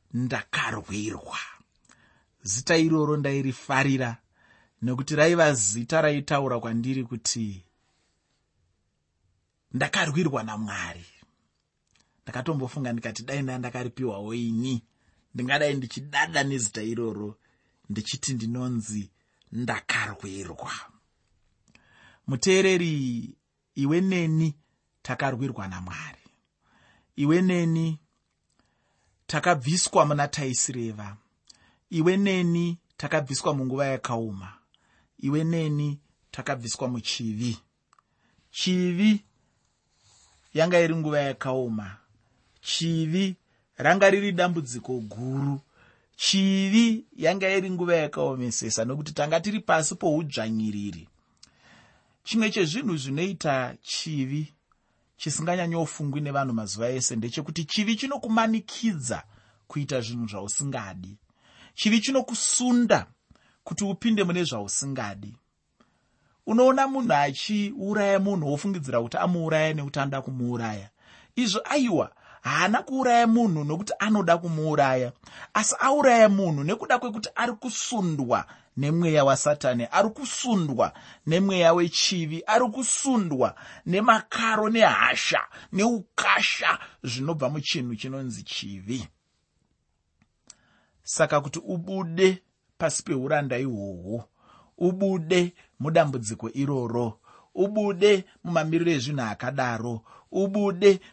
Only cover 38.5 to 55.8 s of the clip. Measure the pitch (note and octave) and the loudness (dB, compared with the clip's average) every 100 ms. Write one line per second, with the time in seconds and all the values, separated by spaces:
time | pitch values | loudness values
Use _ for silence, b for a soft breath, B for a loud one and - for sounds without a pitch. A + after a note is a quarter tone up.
38.5 | - F#3 F3+ F3+ F3 G#3+ G#3 - _ _ | -6 0 2 0 4 4 4 0 _ _
39.5 | _ _ _ _ _ _ _ _ _ _ | _ _ _ _ _ _ _ _ _ _
40.5 | D3 E3 F3+ E3+ E3 D3+ D3 C#3 C3 C3+ | 0 4 4 4 2 0 0 -2 -4 -4
41.5 | C3 B2 G#2+ G2 G2 _ _ _ _ _ | -2 -2 -4 -8 -16 _ _ _ _ _
42.5 | _ - - E3 E3 D#3+ F3 G3 F3+ _ | _ -8 -4 0 0 0 0 -2 -4 _
43.5 | _ _ - D3 F#3 G3 G3 G3+ F3 F3+ | _ _ -2 2 6 6 6 0 0 0
44.5 | E3 C3 A#2+ - B2+ A2 G#2 B2+ C3+ C#3+ | 0 -4 -10 -6 -6 -6 -8 -6 -2 -2
45.5 | C#3 - b b b b - - G3 G3 | -4 -8 b b b b -4 0 2 4
46.5 | F#3+ G3 G#3+ A#3 A3+ - - D#3 F#3+ F#3+ | 2 4 4 4 2 -4 -2 0 2 2
47.5 | G3 F#3+ F3+ F3 E3+ D3 D3+ C#3+ C3 B2 | 0 0 -2 2 2 2 -2 -2 -2 -4
48.5 | A2 A#2 A2 A2+ C#3+ D3+ D3+ D3+ E3 F#3+ | -4 -4 -2 -2 -4 -6 -4 -2 0 -2
49.5 | G#3 - E3 D3+ F3+ E3+ D3+ D#3 C3+ A2 | -4 0 0 0 -2 0 0 -2 -6 -4
50.5 | A2 A2 G#2 G2+ F2 - _ b b b | -2 -2 -4 -8 -10 -18 _ b b b
51.5 | b b b b b b b - A3 A3 | b b b b b b b -4 0 0
52.5 | G#3+ E3 F#3+ C4+ D#3+ C3 C#3 F#3 F#3 D#3 | 2 0 0 -4 -4 -4 -4 -4 -2 -2
53.5 | C3+ B2 B2+ - - E3 D3+ C3 D3 D3+ | -2 -2 -10 -10 -8 -6 -4 -2 -4 -6
54.5 | _ _ _ _ _ _ _ D#3+ D3 D#3+ | _ _ _ _ _ _ _ -6 -4 -2
55.5 | F3+ E3+ E3 | -2 0 -2